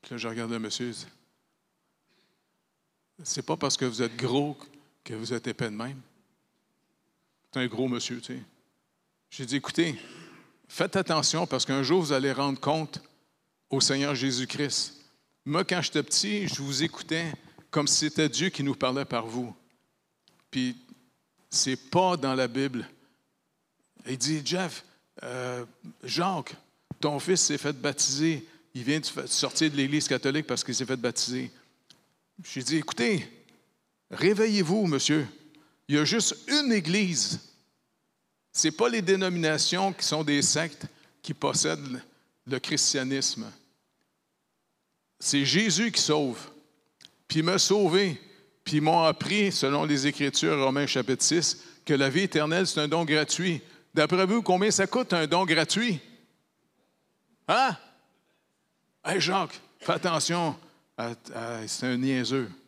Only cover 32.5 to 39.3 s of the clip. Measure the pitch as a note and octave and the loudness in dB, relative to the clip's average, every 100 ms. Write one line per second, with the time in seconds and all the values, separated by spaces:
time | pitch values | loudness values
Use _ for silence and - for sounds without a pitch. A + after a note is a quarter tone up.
32.5 | - B2 D#3 D3 - A#3 G3 F2+ - _ | -8 -2 -2 -2 -2 0 0 -2 -14 _
33.5 | _ _ _ _ _ _ A2 F3+ G3+ A3 | _ _ _ _ _ _ 0 2 4 4
34.5 | G#3 D#3+ G3+ G3 C#3 - D3+ C3 - - | 4 4 2 2 2 2 2 0 -8 -20
35.5 | - _ _ _ D3 D3+ A3+ - - - | -20 _ _ _ 2 4 2 0 -2 -2
36.5 | C#4+ C#4+ A3 D#3 F#3+ F#3+ D#3+ - - - | 0 4 2 2 0 2 0 -2 -4 -10
37.5 | _ _ _ _ _ _ _ _ _ _ | _ _ _ _ _ _ _ _ _ _
38.5 | - D#3 D#3 A#3 A#3 F3+ F#3+ F#3+ | 0 0 4 2 2 2 2 2